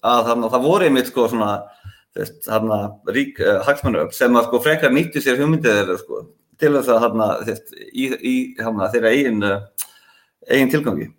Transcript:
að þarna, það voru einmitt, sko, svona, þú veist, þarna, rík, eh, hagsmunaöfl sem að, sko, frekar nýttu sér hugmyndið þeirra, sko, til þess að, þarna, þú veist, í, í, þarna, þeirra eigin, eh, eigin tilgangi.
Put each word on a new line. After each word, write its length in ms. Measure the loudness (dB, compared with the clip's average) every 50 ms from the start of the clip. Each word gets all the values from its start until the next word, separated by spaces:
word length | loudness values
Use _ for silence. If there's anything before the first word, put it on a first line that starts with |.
að 300 | 2 2 2 2 2 2
þarna, 180 | 0 0 0 0
það 140 | 0 0 2
voru 220 | 2 2 4 4 4
einmitt, 220 | 2 2 0 -2 0
sko, 140 | 0 0 0
svona, 220 | 2 0 -2 -2 -2 -4 -8 -12 -20 _ _ -20 -20 _ _ _
þú 140 | _ -10 -10
veist, 160 | -10 -10 -16 -10
þarna, 360 | -4 -2 -2 0 0 -2 -2 -2 -6 -10 -10 _
rík, 340 | -4 -2 -2 -2 -4 -4 -2
eh, 180 | 0 2 2 2 2
hagsmunaöfl 520 | 0 0 0 0 -2 0 0 -2 -2 -2
sem 180 | 0 2 4 4
að, 140 | 4 2 2
sko, 120 | 0 0
frekar 300 | 2 2 0 2 2 2
nýttu 300 | 2 2 0 -2 -4 -4
sér 160 | 0 0 0
hugmyndið 400 | 0 2 0 0 2 2 2 2
þeirra, 220 | 2 0 0 -4 -6
sko, 220 | -6 -10 -12 -12 -12 -14 _ _ _ _ _ _
til 120 | 0 2 2
þess 160 | 2 2 2
að, 140 | 2 2 2
þarna, 240 | 2 0 0 0 0 -2
þú 100 | -2 -4
veist, 280 | -6 -8 -8 -10 -20 -20 -20 -20 -14 -8
í, 140 | -6 -4 -4
í, 260 | -4 -6 -4 -2 -2 -2 -2 -4 -8
þarna, 320 | -8 -6 -4 -4 -2 -4 0
þeirra 220 | 0 2 2 2 2
eigin, 300 | 2 2 0 0 0 0
eh, 160 | -2 -2 -4 -6 -12 _ -14 -14 -14 _ _ _ _ _ _ _ _ _ _ -4 0
eigin 240 | 2 2 2 2 0
tilgangi. 380 | 0 -2 -2 -4 -4 -8 -10 -14